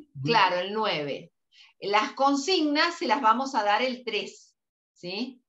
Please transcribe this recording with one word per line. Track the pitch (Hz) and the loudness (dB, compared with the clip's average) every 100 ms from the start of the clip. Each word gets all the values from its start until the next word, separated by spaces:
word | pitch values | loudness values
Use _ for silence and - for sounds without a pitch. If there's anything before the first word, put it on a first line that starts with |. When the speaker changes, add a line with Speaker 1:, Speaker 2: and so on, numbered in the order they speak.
| - 139 | -20 -6
Speaker 1:
Ujú. | 131 | 0
Speaker 2:
claro, | 226 185 180 | 4 4 0
el | 190 | -4
nueve. | 214 208 165 147 127 170 _ _ _ - _ | -2 -2 -2 -4 -8 -12 _ _ _ -20 _
Las | 190 208 - | 0 0 0
consignas | - 277 277 320 370 302 294 339 - | 2 2 2 2 2 2 2 0 0
se | 349 | 0
las | 311 | 2
vamos | 226 226 269 240 | 4 2 0 -2
a | |
dar | 208 208 | 2 2
el | 254 247 | 0 -4
tres, | 233 214 226 - - _ _ _ _ | -6 -6 -6 -12 -20 _ _ _ _
¿sí? | _ 175 196 247 - | _ -10 -8 -8 -12